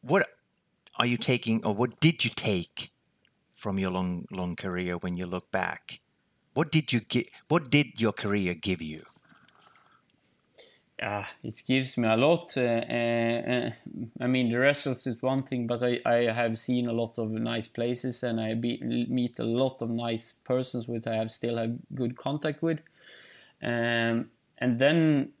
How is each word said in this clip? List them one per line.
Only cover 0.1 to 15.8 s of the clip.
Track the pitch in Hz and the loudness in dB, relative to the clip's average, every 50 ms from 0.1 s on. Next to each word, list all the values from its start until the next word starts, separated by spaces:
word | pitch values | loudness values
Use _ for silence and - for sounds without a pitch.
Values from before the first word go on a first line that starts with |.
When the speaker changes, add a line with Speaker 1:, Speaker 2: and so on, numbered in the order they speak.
| 156 196 - - - _ _ _ _ _ _ _ _ _ _ - _ | 4 4 4 2 -4 _ _ _ _ _ _ _ _ _ _ -20 _
Speaker 1:
are | - 123 | -2 0
you | 123 120 120 | 0 2 0
taking, | - - 127 120 - 117 113 113 - | 2 2 2 2 2 2 0 2 2
or | - 104 | 0 0
what | 98 123 123 - _ | 2 0 -2 0 _
did | - 160 165 - - | 4 4 4 4 0
you | 120 | -2
take | - - - 113 101 90 85 - _ - - - _ _ _ _ _ _ _ _ _ _ _ _ _ | 0 -2 0 0 0 0 0 -4 _ -10 -12 -12 _ _ _ _ _ _ _ _ _ _ _ _ _
from | - - 107 95 98 | -10 -6 -4 -2 0
your | 95 95 | 0 0
long, | 90 92 92 90 90 87 - - - | 0 0 0 0 -2 -4 -6 -8 -6
long | 92 92 90 87 | -6 -4 -4 -4
career | - - 98 90 90 92 90 90 | -4 -6 -4 -2 -2 -2 -2 -4
when | 87 - 92 90 | -4 -4 -4 -4
you | 87 92 | -4 -4
look | 87 90 92 - _ | -4 -6 -6 -6 _
back? | - 95 90 87 80 - _ - - - _ _ _ _ _ _ _ _ _ _ _ | -4 -2 -2 -2 -4 -8 _ -16 -16 -16 _ _ _ _ _ _ _ _ _ _ _
What | 127 165 151 - | 0 0 4 4
did | 160 151 - | 2 2 4
you | - 120 | 0 0
get, | 104 _ - 123 113 - - - _ _ | 0 _ 0 0 0 0 -8 -20 _ _
what | 151 170 151 127 | 0 0 2 4
did | 117 147 147 120 - - | 4 4 4 4 0 0
your | 113 110 101 | 0 0 0
career | - - 104 101 104 95 90 87 | 0 -2 0 0 2 2 0 -2
give | 82 - 101 92 85 | -2 -2 -2 -2 -2
you? | 82 78 76 78 - - _ _ _ _ - - _ - _ _ - - _ _ _ _ _ _ _ _ - _ _ _ _ _ _ _ _ - - - _ _ _ _ _ _ - | -2 -8 -10 -10 -14 -18 _ _ _ _ -20 -20 _ -20 _ _ -20 -20 _ _ _ _ _ _ _ _ -20 _ _ _ _ _ _ _ _ -20 -20 -20 _ _ _ _ _ _ -4
Speaker 2:
Uh, | 110 104 104 98 - - _ - | -2 -2 -2 -4 -6 -12 _ -12
it | - - - - | -10 -10 -10 -2
gives | - 131 131 131 131 - - | 0 2 2 2 0 -2 0
me | 120 | 2
a | 110 110 | 4 4
lot. | 113 127 147 170 160 - - - | 6 6 4 4 2 0 -4 -2
Uh, | 135 127 120 117 117 117 - | 0 2 2 2 0 -2 -2
uh, | 117 120 120 117 117 117 117 117 117 117 - - 123 | -2 -2 0 0 0 0 0 0 0 -2 -2 -2 -2
uh, | 123 120 117 - - _ - - - 120 113 _ - | -2 -2 -4 -6 -8 _ -16 -12 -10 -12 -10 _ -6
I | - 123 | -2 0
mean, | 127 127 127 117 | 2 2 2 2
the | 113 120 | 2 4
results | 127 139 143 143 - 139 127 123 - 131 | 4 4 4 2 0 -4 -4 -2 -4 -6
is | 120 - | -6 -2
one | - 127 135 135 131 | 0 0 0 0 -2
thing, | - 135 123 120 | -2 -4 -4 -2
but | 113 120 113 | -2 -2 0